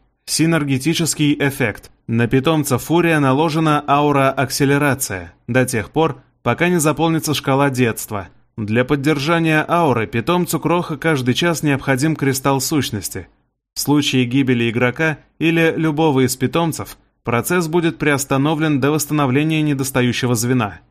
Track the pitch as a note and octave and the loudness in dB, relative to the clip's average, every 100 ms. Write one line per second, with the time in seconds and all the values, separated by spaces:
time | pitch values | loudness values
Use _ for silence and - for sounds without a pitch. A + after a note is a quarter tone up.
0 | _ _ - - D#3+ E3 D3 C3 C#3 D#3+ | _ _ -6 0 2 2 0 0 0 0
1 | D#3+ - D3 D3 C#3+ C3+ A#2 G2 - _ | -2 0 0 2 0 -2 -4 -4 -14 _
2 | - A#2 A#2 C3 C3 D#3+ C#3+ A#2+ - E3 | -4 0 2 2 2 0 0 -2 0 2
3 | E3 D#3+ C#3 C3 E3 D3+ D#3+ D3 - C#3 | 2 2 2 2 0 0 0 0 2 2
4 | D3 C#3 C3+ C3 C3 - C#3 C#3+ D3 B2+ | 2 2 2 0 -2 0 2 2 2 -2
5 | - F#2+ F2 - - A#2+ B2+ A#2 G2 - | -4 -8 -10 -14 -2 0 0 -2 -4 0
6 | D#3+ C3 _ _ - A#2 F3 F3+ D#3 C#3+ | -2 -2 _ _ -2 0 2 2 2 2
7 | E3 D#3+ - C#3 - C3+ C#3+ B2+ B2 G#2+ | 0 0 -2 -4 0 0 2 2 0 0
8 | - G#2 F2 - _ - G#2 A2 B2+ C#3+ | -6 -10 -10 -16 _ -10 -2 0 0 0
9 | C#3 D3 C#3 E3+ E3 D#3 D3+ E3+ E3 A2+ | 0 0 0 0 2 0 0 2 2 0
10 | G#2+ A2+ A2 F3+ F3 D#3+ D3 E3+ E3+ D3 | -2 -4 -2 0 0 -2 0 -2 -2 -4
11 | E3 D3+ B2 B2 F3 D#3+ D#3 C3+ - C3+ | -2 0 0 0 0 0 0 -2 0 0
12 | D#3 D#3 C3+ C3 C#3+ C#3 C3 D#3 - G#2 | 0 0 0 0 0 0 0 -2 -2 -4
13 | - F#2+ F2+ _ _ _ _ - - D3 | -8 -10 -14 _ _ _ _ -6 0 2
14 | C#3+ C3 B2 C3 B2+ B2 A#2 A#2 B2 B2 | 2 0 2 2 2 2 0 0 0 0
15 | D#3+ D3+ _ - D#3 E3 E3 D#3 D#3+ D3 | -2 -4 _ -4 0 2 2 2 -2 2
16 | D#3+ C3+ B2+ - B2+ D#3+ E3+ - - - | 2 4 2 0 -2 0 -2 -4 -10 -16
17 | _ _ - A#2+ A#2 F3+ E3 E3+ D#3+ - | _ _ -4 -2 0 0 0 0 0 0
18 | D3 C#3+ - C#3 C#3 D#3+ D#3+ D3 C#3 D#3 | 0 0 0 0 0 0 0 0 0 0
19 | D3 D3+ C#3+ B2+ D#3 D#3 D3+ C#3 C3+ C3 | -2 0 2 2 0 0 0 -2 -2 0
20 | B2 A2+ B2 A#2+ A#2+ B2+ G#2+ - _ | 0 0 0 0 0 0 -2 -6 _